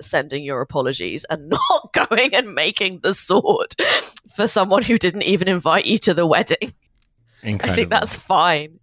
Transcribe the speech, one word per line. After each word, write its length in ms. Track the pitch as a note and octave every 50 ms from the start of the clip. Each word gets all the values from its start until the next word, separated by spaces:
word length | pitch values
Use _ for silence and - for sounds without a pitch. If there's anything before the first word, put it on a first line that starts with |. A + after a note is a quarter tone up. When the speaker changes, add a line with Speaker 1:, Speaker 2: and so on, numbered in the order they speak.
Speaker 1:
sending 420 | - - - D3 C3+ C3+ C3 C#3+ D3
your 180 | C#3 C#3 A#2+
apologies 640 | C3 - - C#3+ C3 C3 C3+ - F2 F2+ - D3 - -
and 200 | D#3 D3+ C#3+ D#3
<laughs> 200 | C#3+ - - -
not 240 | F4+ D4 - - -
going 400 | - - - A#3 - C4 C#4+ D4
and 200 | C4 B3+ G#3 F#3
making 440 | C#3 D#3 E3+ G3+ - G3+ F#3 F#3 D#3+ -
the 100 | F3+ G3+
sword 640 | - - - F#3 - - - - - - - - - - - - - - - - - - - -
for 120 | - G#3
someone 340 | G3 - G#3+ F#3+ - D4 D4 G#3+
who 140 | - A#3
didn't 260 | A3 - F3+ F3 G#3 -
even 240 | F3 G3 E3 F3+
invite 380 | F#3+ F#3 F3 - E3 E3 G3 -
you 120 | A#2+ B2+ G3+
to 140 | - G3 E3
the 120 | E3 E3+
wedding." 480 | D#3+ D3 E3+ G#3 - - - - - - _ _ _ _ _ _ _ _ _ _ _ _ _ -
Speaker 2:
Incredible. 300 | A2 G#2 - - A3 F2+
Speaker 1:
I 20 |
think 140 | - - -
that's 260 | A3 - - - -
fine. 640 | - - - - D#3 E3 F3 D#3+ D3 D3+ D#3 E3 _